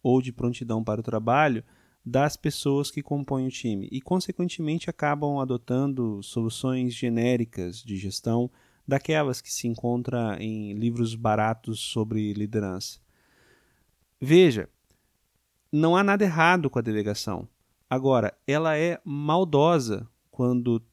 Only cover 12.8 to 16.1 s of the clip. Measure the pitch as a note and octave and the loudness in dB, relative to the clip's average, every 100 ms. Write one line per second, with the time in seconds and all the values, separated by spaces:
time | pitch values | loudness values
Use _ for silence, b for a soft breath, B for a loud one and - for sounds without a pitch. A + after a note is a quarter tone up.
12.8 | - - _ b b b b b b b | -10 -14 _ b b b b b b b
13.8 | b _ _ _ C3 E3+ F3 A2 - _ | b _ _ _ 4 8 8 4 -6 _
14.8 | _ _ _ _ _ _ _ _ _ D3 | _ _ _ _ _ _ _ _ _ 2
15.8 | E3 F3+ G3+ | 4 4 4